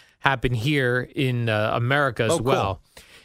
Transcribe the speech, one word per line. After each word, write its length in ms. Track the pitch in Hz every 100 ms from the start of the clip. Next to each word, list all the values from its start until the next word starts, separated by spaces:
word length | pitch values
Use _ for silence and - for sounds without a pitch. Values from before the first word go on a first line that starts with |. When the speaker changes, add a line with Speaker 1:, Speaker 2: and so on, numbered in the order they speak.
| - _
Speaker 1:
happen 340 | - 131 131
here 560 | 120 120 147 127 123 123 120
in, 320 | 131 123 117
uh, 220 | 107 110
America 520 | 120 120 139 139 110
as 80 | 113
Speaker 2:
Oh, 40 | 165
cool. 80 |
Speaker 1:
well. 360 | 117 135 104 95 _ - - -